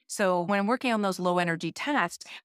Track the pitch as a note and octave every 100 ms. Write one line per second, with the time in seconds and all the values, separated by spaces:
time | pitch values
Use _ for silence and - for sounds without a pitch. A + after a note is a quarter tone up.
0 | _ - G3 F3+ F3 G3+ G3+ B3+ B3+ A3
1 | G3+ F#3 F3+ F3+ F3 E3 E3+ - - C#4
2 | F3 - - -